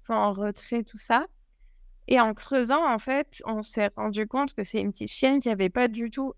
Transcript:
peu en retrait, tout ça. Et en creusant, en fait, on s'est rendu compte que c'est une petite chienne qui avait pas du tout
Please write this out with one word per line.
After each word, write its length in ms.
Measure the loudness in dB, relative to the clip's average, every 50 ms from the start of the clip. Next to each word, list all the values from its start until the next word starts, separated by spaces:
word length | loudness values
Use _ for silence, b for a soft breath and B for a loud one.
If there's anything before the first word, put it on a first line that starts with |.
| _
peu 60 | -2 0
en 220 | 2 2 2 0
retrait, 480 | 0 -2 -4 -4 -6 -8 -4 -4 -4 -4
tout 160 | -6 -10 -10
ça. 280 | -2 2 2 2 2 0 -8 _ _ _ _ _ -20 -20 -20 -20 -20 -20 -20 -10 0
Et 140 | 4 6 6
en 140 | 6 4 2
creusant, 520 | -4 -4 -2 0 0 2 2 2 2 4
en 120 | 2 0 0
fait, 420 | -2 -2 -2 -2 -2 -4 -8 -12 -8
on 160 | -6 -6 -6 -6
s'est 260 | -6 -2 0 0 0 -2
rendu 300 | -2 -4 -4 -2 -2 -4
compte 260 | -2 -2 -2 -2 -2 -4
que 100 | -6 -6
c'est 200 | -4 -4 -2 -2
une 100 | -2 -4
petite 180 | -6 -8 -10
chienne 280 | -4 0 2 4 4 4
qui 80 | 2 0
avait 220 | 0 2 0 0
pas 180 | 2 2 0 0
du 220 | 0 -2 -6 -6
tout 240 | -6 -6 -6 -6 -8